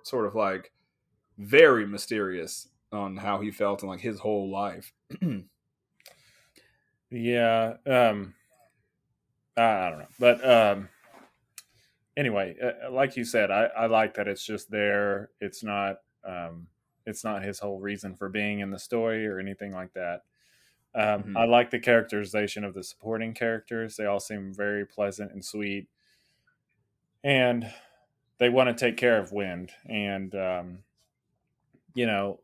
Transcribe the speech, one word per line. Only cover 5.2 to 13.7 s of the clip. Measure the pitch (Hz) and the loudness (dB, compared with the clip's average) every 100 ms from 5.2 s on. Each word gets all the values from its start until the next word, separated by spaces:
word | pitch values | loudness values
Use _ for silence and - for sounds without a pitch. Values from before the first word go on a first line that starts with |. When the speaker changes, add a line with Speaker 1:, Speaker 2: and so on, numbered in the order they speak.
Speaker 1:
<clears throat> | 170 107 90 _ _ _ _ _ - _ _ _ _ _ _ _ _ _ _ | -4 -4 -10 _ _ _ _ _ -20 _ _ _ _ _ _ _ _ _ _
Speaker 2:
Yeah. | 123 117 120 117 113 113 117 - | -4 0 4 4 4 2 -2 2
Um, | 127 117 104 95 - _ _ _ _ _ _ _ _ _ _ _ - | 6 6 4 -6 -16 _ _ _ _ _ _ _ _ _ _ _ 2
I, | |
I | 117 104 90 | 2 4 -2
don't | 78 | -6
know. | - - | -12 4
But, | 120 120 131 | 6 6 8
um, | 117 107 101 98 _ _ - - _ _ - - _ _ _ _ - | 8 8 4 -4 _ _ -20 -20 _ _ -20 -20 _ _ _ _ -4
anyway, | 135 104 95 - | -2 0 -4 -4
uh, | 123 - 123 | -6 -6 -6
like | 131 139 135 | 0 0 0
you | 117 | -2
said, | 117 101 | 2 2
I, | 98 113 | 2 0